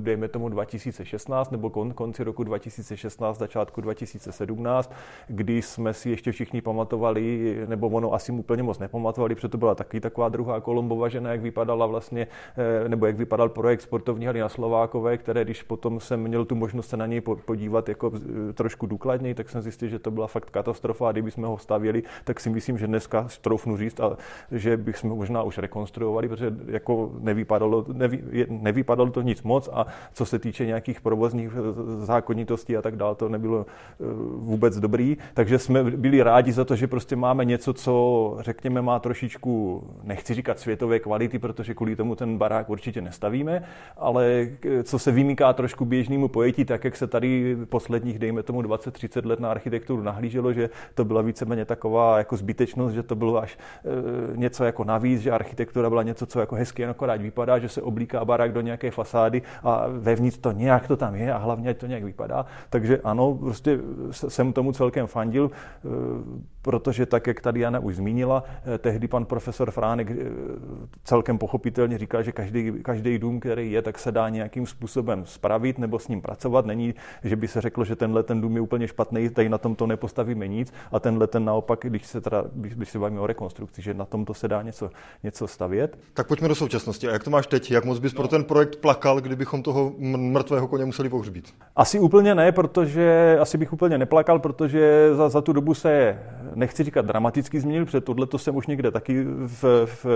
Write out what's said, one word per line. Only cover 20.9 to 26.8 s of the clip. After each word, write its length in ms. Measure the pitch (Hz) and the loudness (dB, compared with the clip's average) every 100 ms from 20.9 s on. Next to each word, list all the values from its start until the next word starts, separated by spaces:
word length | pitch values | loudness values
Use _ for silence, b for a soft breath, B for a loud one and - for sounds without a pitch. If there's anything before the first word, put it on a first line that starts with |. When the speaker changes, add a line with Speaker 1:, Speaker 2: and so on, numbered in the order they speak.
| 110 117 | 0 0
Speaker 1:
a 40 | |
kdyby 180 | 110 110 | 0 -4
jsme 160 | 120 113 | -4 -6
ho 120 | 104 | -4
stavěli, 440 | - 104 110 113 113 B | -2 0 2 0 -4 B
tak 160 | - 120 | -8 -4
si 100 | 113 | -2
myslím, 280 | 113 - 117 | -4 -2 -4
že 80 | 107 | -2
dneska 420 | 110 - 113 117 - | -2 0 -2 -2 -4
troufnu 360 | 113 110 117 104 | 0 0 0 -4
říct, 240 | 110 - | -4 -2
a, 160 | 110 80 B B B | -2 -2 B B B
že 260 | 120 110 113 | -2 0 0
bychom 340 | 110 107 113 | -2 -4 -4
možná 320 | 110 101 117 | -4 -4 -2
už 160 | 107 98 | -4 -4
rekonstruovali, 680 | 95 107 104 - 110 110 113 | -6 -6 -8 -4 -2 0 -2
protože 260 | 113 120 107 113 | -4 -4 -6 -6
jako 440 | 110 | -4